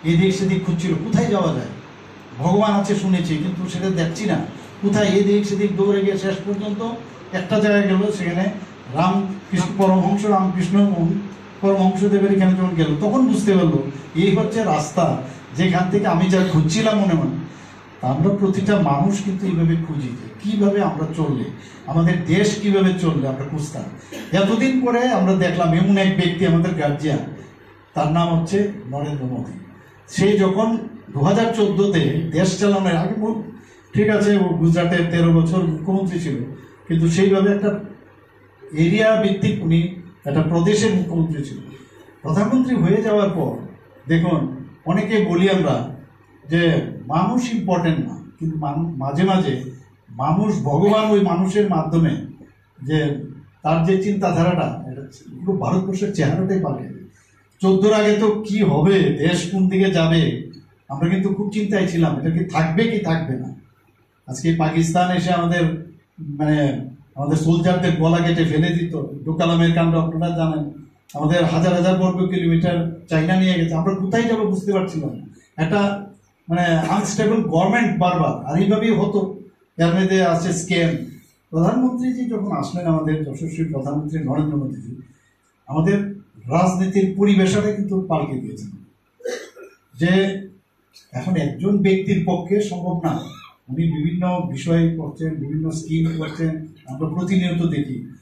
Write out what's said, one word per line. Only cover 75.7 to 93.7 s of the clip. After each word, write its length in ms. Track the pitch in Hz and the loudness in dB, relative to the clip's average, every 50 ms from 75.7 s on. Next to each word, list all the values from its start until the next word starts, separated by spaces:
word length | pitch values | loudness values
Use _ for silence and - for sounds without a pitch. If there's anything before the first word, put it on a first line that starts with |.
| 202 208 202 202 202 - - - - _ _ _ _ _ _ - | 0 0 0 0 -2 -4 -10 -14 -20 _ _ _ _ _ _ -4
মানে, 160 | 165 180 175 | -2 0 2
unstable 800 | 175 165 160 - - 190 208 - - - - 214 208 233 - - | 2 2 0 0 0 0 -2 -2 -2 -2 0 0 2 2 0 0
government 560 | 156 156 165 185 202 214 240 233 - - - | 0 0 0 2 2 2 2 2 0 0 2
বারবার, 460 | 180 180 180 170 160 135 123 - - | 0 0 2 2 0 0 -2 -4 -6
আর 160 | - 151 175 | -4 0 0
এইভাবেই 300 | 202 208 214 - - 226 | 2 2 2 2 2 2
হতো। 480 | 208 170 202 - - 202 185 - - - - - _ _ _ _ _ - | 2 2 0 0 0 -2 -2 -2 -6 -12 -16 -20 _ _ _ _ _ -2
এর 240 | 165 170 170 185 | 0 2 2 2
মধ্যে 240 | 190 185 190 190 180 | 2 2 2 2 2
আছে 280 | 170 165 165 170 185 170 | 2 2 0 0 -2 -4
scam। 420 | 165 - - 180 170 165 160 - 123 - - - - - _ _ _ _ _ | -4 -4 -2 0 0 0 0 0 -2 -6 -10 -14 -18 -20 _ _ _ _ _
প্রধানমন্ত্রী 640 | - 160 165 190 - 254 254 254 247 240 247 254 254 | -2 0 2 2 2 2 0 0 0 -2 -2 -2 -2
জি 160 | - 247 233 | -2 -4 -4
যখন 220 | 233 202 185 - | -4 -4 -4 -4
আসলেন, 360 | 170 151 139 - - 175 175 170 | -4 -4 -6 -4 -6 -4 -2 0
আমাদের 380 | 160 156 156 156 151 156 151 | 0 0 0 -2 -2 -4 -4
যশস্বী 480 | 139 127 - 165 160 - - 160 - 139 | -6 -8 -8 -8 -8 -4 -4 -4 -4 -4
প্রধানমন্ত্রী 460 | 135 127 143 143 151 156 151 160 156 | -6 -6 -4 -4 -6 -6 -4 -6 -6
নরেন্দ্র 380 | 139 127 131 147 151 151 147 143 | -4 -2 -2 -2 -2 -2 -2 -4
মোদীজি 380 | 135 127 110 104 104 110 120 - - - _ _ _ _ _ _ _ _ _ _ _ - | -4 -4 -8 -10 -12 -14 -14 -16 -18 -20 _ _ _ _ _ _ _ _ _ _ _ -6
আমাদের 480 | 135 156 165 190 202 202 202 - - - - _ _ - - 117 | -2 0 2 2 2 0 0 -4 -8 -12 -16 _ _ -18 -10 -2
রাজনীতির 680 | 139 170 180 185 185 180 190 185 190 202 190 185 - 190 | 0 2 2 2 2 0 -2 0 2 2 2 2 2 2
পরিবেশটা 540 | 202 202 196 190 185 185 196 208 202 208 | 2 4 4 4 4 4 2 2 0 0
কিন্তু 340 | 208 202 202 - 196 185 185 165 | -2 -2 -4 -2 -2 -4 -2 -2
পাল্টে 300 | 165 160 139 131 135 127 | -2 -2 -2 -2 -6 -6
দিয়েছেন, 300 | 110 107 104 104 104 101 92 - - - _ _ _ _ _ _ - - - - - - - - - - _ _ _ _ _ 120 | -8 -8 -12 -12 -14 -16 -16 -18 -20 -20 _ _ _ _ _ _ -10 -10 -10 -10 -12 -16 -20 -20 -20 -20 _ _ _ _ _ -2
যে 420 | 151 180 185 190 196 196 190 - - - - _ _ _ _ _ _ _ _ - _ _ | 0 2 4 4 2 2 -2 -6 -10 -12 -18 _ _ _ _ _ _ _ _ -20 _ _
এখন 240 | - 127 139 180 185 | -10 -8 -4 -2 -2
একজন 420 | 165 160 135 127 120 170 196 208 196 | 0 0 -2 -4 -2 -2 0 0 2
ব্যক্তির 460 | - 190 190 190 190 - 196 165 160 | 4 2 2 2 2 0 0 0 0
পক্ষে 360 | 190 185 175 - - 196 208 | 0 -2 -2 -2 0 0 0
সম্ভব 400 | 208 - 180 175 170 185 165 - - | 0 -2 -4 -6 -6 -4 -4 -2 -2
না। 80 | - - - - - - - - - - _ _ | -2 -4 -4 -8 -10 -18 -20 -20 -20 -20 _ _
উনি 140 | - | -10